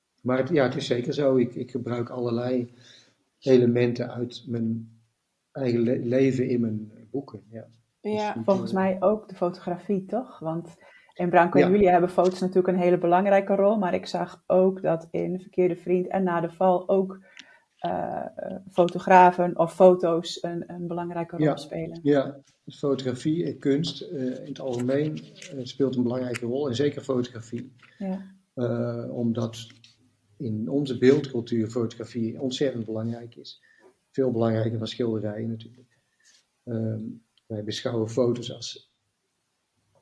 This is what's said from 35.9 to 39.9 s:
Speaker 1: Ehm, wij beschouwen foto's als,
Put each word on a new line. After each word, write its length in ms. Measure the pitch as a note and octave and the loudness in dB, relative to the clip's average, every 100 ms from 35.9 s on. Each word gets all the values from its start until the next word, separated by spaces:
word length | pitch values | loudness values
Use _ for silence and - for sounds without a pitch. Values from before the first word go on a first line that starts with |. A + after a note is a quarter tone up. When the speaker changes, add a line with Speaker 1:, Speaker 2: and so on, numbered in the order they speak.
| _ _ _ _ _ _ _ | _ _ _ _ _ _ _
Speaker 1:
Ehm, 380 | - A2+ A2 A2 A2 - _ _ _ | -8 -4 -4 -4 -8 -14 _ _ _
wij 180 | G#2+ | -8
beschouwen 440 | G#2+ G#2+ C3 A#2 A2 | -8 -6 -4 -4 -2
foto's 420 | B2 A#2+ A#2+ A2+ | 0 0 0 -6
als, 400 | - - - _ _ _ _ _ _ _ _ _ _ _ | -12 -14 -16 _ _ _ _ _ _ _ _ _ _ _